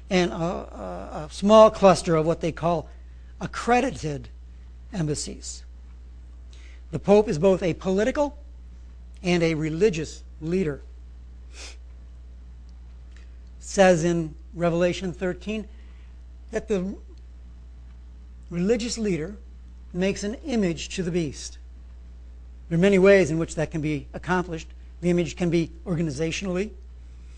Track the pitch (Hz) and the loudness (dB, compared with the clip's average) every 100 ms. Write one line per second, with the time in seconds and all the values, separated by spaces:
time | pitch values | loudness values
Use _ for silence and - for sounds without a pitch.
0 | - 185 175 - 165 202 - - 190 175 | 0 2 2 0 -4 -4 -8 -12 -10 -10
1 | 185 180 151 - 196 220 220 220 196 170 | -10 -10 -10 -2 8 12 12 10 8 8
2 | - 160 156 165 175 - 165 170 - - | 6 2 4 0 -2 -2 0 0 -4 -14
3 | - - - - 185 - - 247 262 165 | -18 -18 -18 -10 -8 -6 2 4 4 -2
4 | 156 143 117 - - - - - - 202 | -6 -6 -10 -16 -18 -18 -18 -18 -12 -4
5 | 151 143 - - - - - - - - | -2 -2 -4 -10 -12 -14 -16 -18 -18 -18
6 | - - - - - - - - - 156 | -18 -18 -18 -18 -18 -18 -18 -18 -10 -6
7 | - 202 214 156 196 185 190 151 190 190 | 6 6 6 4 4 4 2 -2 0 2
8 | 226 277 285 - - - - - - - | 2 2 -2 -2 -16 -18 -18 -18 -18 -18
9 | - - 180 175 165 160 156 160 214 165 | -18 -8 0 2 4 2 0 2 2 2
10 | 147 - - - 156 180 165 135 - - | -6 -10 -16 -10 -2 0 0 -4 -10 -18
11 | - - - - - - - - - - | -18 -18 -18 -18 -18 -16 -16 -16 -18 -18
12 | - - - - - - - - - - | -18 -18 -18 -18 -18 -18 -18 -18 -18 -18
13 | - - - - - - - - 190 175 | -18 -18 -18 -18 -18 -18 -6 6 8 8
14 | 170 170 156 - - - 170 170 175 175 | 4 0 -2 -8 -14 -2 0 2 2 0
15 | 190 156 185 180 202 220 202 - - - | -6 -4 -4 -4 -6 -6 -8 -14 -18 -18
16 | - - - - - 220 220 202 185 - | -18 -18 -18 -18 -8 -8 -2 -2 -2 -6
17 | - - - - - - - - - - | -14 -18 -18 -18 -18 -18 -18 -18 -18 -18
18 | - - - - - 170 185 233 233 233 | -18 -18 -18 -18 -8 -2 2 2 0 -2
19 | 214 170 160 208 - - - - - 175 | 0 0 -2 -8 -16 -20 -20 -20 -10 -2
20 | 190 196 202 254 320 240 185 156 - - | 0 0 -4 -6 -2 0 2 0 -6 -6
21 | 175 175 156 117 - - - - - - | -2 -2 -2 -6 -14 -16 -18 -18 -18 -18
22 | - - - - - - - 170 196 196 | -18 -18 -18 -18 -18 -18 -2 4 6 8
23 | 190 196 160 160 165 - 151 165 151 151 | 10 8 8 2 -2 -2 -4 -2 -2 -4
24 | 131 143 139 185 180 160 - - - - | -6 -12 -2 -2 0 -8 -12 -16 -18 -4
25 | 175 175 160 - 175 170 160 - - 160 | 0 2 0 -2 0 2 0 -6 -4 -2
26 | 165 127 165 - 196 180 220 - - - | -2 -2 -4 -2 -4 -2 -4 -8 -18 -18
27 | - - - | -18 -18 -18